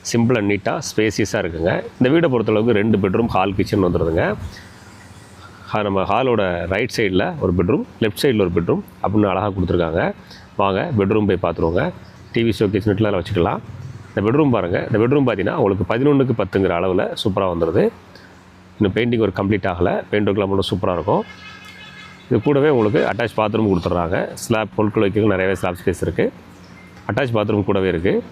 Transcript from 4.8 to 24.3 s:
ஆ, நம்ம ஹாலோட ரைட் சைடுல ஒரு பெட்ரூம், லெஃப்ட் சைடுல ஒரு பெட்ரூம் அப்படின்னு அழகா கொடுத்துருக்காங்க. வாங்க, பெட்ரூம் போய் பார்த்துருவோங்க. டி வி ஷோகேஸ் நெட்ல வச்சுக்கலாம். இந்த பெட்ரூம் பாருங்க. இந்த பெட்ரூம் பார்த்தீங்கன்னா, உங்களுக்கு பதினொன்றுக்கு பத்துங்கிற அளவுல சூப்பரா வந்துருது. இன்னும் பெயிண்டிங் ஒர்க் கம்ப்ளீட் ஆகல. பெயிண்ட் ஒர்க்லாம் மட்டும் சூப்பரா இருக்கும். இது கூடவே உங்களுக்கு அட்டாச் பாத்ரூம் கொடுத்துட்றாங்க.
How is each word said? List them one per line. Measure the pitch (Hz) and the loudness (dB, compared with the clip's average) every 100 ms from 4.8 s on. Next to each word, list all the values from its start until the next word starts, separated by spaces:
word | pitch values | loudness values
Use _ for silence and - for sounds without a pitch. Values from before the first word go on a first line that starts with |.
| - - - - - - - - - | -20 -20 -20 -20 -20 -20 -20 -20 -6
ஆ, | 110 | -4
நம்ம | 104 98 | 0 -2
ஹாலோட | 90 107 131 113 95 87 87 | 0 0 2 0 0 -2 -2
ரைட் | 95 123 - | -2 -2 -2
சைடுல | 107 92 147 160 | 0 0 -2 -2
ஒரு | 95 90 | -2 0
பெட்ரூம், | 90 151 247 - | 0 0 -4 -4
லெஃப்ட் | 110 - | -4 0
சைடுல | 147 110 | 0 2
ஒரு | 92 87 | 2 0
பெட்ரூம் | 85 170 - - | 0 -2 -4 -6
அப்படின்னு | 101 107 101 | -2 2 2
அழகா | 92 104 | 0 -2
கொடுத்துருக்காங்க. | 95 90 90 82 80 156 208 - - - - | -2 -2 0 0 0 -2 -4 -18 -20 -12 -2
வாங்க, | 98 95 175 117 | 0 0 0 0
பெட்ரூம் | 98 110 101 | 2 2 2
போய் | 92 87 | 0 0
பார்த்துருவோங்க. | 85 82 87 165 - - - - | 0 0 0 -2 -6 -20 -20 -6
டி | 117 | -2
வி | 117 101 | 0 0
ஷோகேஸ் | 104 98 107 | 0 0 0
நெட்ல | 95 107 98 | 2 0 0
வச்சுக்கலாம். | 82 90 85 - - - - - - - | -2 0 0 0 -10 -16 -16 -16 -8 -2
இந்த | 104 | 0
பெட்ரூம் | 143 147 | 2 2
பாருங்க. | 113 90 95 - | 2 0 -2 0
இந்த | 107 | 0
பெட்ரூம் | 117 143 127 | 2 2 2
பார்த்தீங்கன்னா, | 101 92 | 0 -2
உங்களுக்கு | 170 104 98 87 113 | 0 0 0 -2 0
பதினொன்றுக்கு | 143 139 131 113 | 2 2 2 0
பத்துங்கிற | 95 101 92 | 0 0 0
அளவுல | 87 92 92 220 - | 0 0 0 -2 -2
சூப்பரா | 107 98 95 | -2 0 -2
வந்துருது. | 85 82 92 214 - - - - - - - - - | 0 0 2 0 -4 -20 -20 -20 -20 -20 -20 -20 -2
இன்னும் | 104 | 0
பெயிண்டிங் | 107 120 117 104 | 0 0 0 0
ஒர்க் | 92 | 0
கம்ப்ளீட் | 101 104 98 | -2 0 -2
ஆகல. | 87 92 208 - | 0 0 0 -2
பெயிண்ட் | 104 104 | -2 0
ஒர்க்லாம் | 101 98 | 0 0
மட்டும் | 98 95 | 0 -2
சூப்பரா | 95 95 | -2 -2
இருக்கும். | 87 95 160 226 - - - - - - - - - - | -2 0 -2 -2 -14 -20 -20 -20 -20 -20 -20 -20 -20 -2
இது | 120 | 0
கூடவே | 139 139 151 | 2 2 4
உங்களுக்கு | 131 107 143 123 | 4 2 2 0
அட்டாச் | 101 117 - | -2 -2 0
பாத்ரூம் | 107 110 107 | 0 2 2
கொடுத்துட்றாங்க. | 90 87 87 85 107 - | 0 0 -2 0 -2 -4